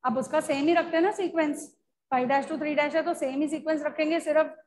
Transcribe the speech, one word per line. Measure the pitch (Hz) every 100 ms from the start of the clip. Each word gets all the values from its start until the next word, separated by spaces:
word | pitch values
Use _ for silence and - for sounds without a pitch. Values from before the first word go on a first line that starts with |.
आप | 254 247
उसका | - 311
सेम | 311 277 294
ही |
रखते | 339 330 330
हैं |
ना | 359
sequence, | - 349 330 302 285 - _ _ _ _
five | 254 247
dash | 277 277
to | 311
three | 302 294
dash | 294
है | 320
तो | 320
सेम | 330 269 269
ही | 302
sequence | 302 311 311
रखेंगे, | 294 302 311 330
सिर्फ, | 320 302 302 -